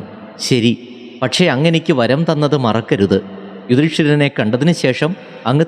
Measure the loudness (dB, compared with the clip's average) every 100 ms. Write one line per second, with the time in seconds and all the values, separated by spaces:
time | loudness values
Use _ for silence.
0 | -2 -16 -18 -8 0 2 2 0 -6 -18
1 | -20 -6 -2 2 2 2 2 2 0 2
2 | 2 2 0 0 0 2 0 0 0 0
3 | 2 2 -2 -12 -16 -12 0 2 2 2
4 | 2 2 2 0 -2 2 2 2 0 0
5 | -2 -4 -12 -8 0 0